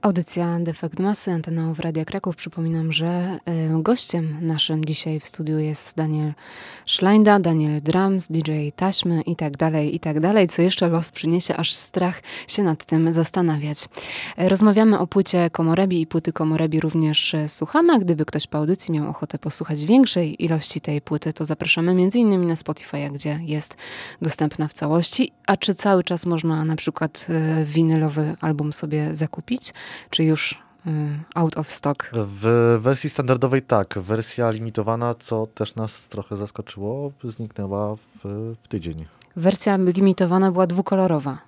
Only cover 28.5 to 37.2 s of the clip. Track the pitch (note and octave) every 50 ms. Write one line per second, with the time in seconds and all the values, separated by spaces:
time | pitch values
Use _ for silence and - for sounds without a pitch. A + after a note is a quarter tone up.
28.5 | D3+ D3 D3 D3+ D3+ - - D3+ D3+ D3+ D3+ D#3 D#3 D3+ D#3 D3+ - - - -
29.5 | A#3+ B3+ - - - - - - - - - _ - - D#3+ D#3+ D#3 D3+ - -
30.5 | - - - _ _ _ _ E3+ D#3 D3+ D3+ D3 D3 D3 D#3+ _ - E3+ E3 D#3+
31.5 | - - D3+ - - - - C#3+ C#3+ - - - - A#2 G#2 G2+ G2+ G2 G2+ A2+
32.5 | A#2 A#2 A#2 A#2 A#2 A2+ G#2+ B2+ C#3 C3 - D3+ - - C3+ B2 C3 A#2+ C3 B2+
33.5 | C3 C3+ B2+ - B2 G#2+ G2 - - G2+ F2+ F#2 G#2+ A2 A2 - - - A#2+ A2+
34.5 | A2 A2 A2+ A2+ A2 A#2 G#2 G#2+ A2+ A#2 A#2+ A#2+ A#2+ A#2+ - - A#2 A2 A2 A2
35.5 | _ - G#2+ - - A2+ A2 G#2+ - - - - - G#2 G2 - G#2+ G2 G#2 G2+
36.5 | - - G#2 - - G2+ G2 G#2 B2 C#3 C#3+ C#3+ C#3+ C#3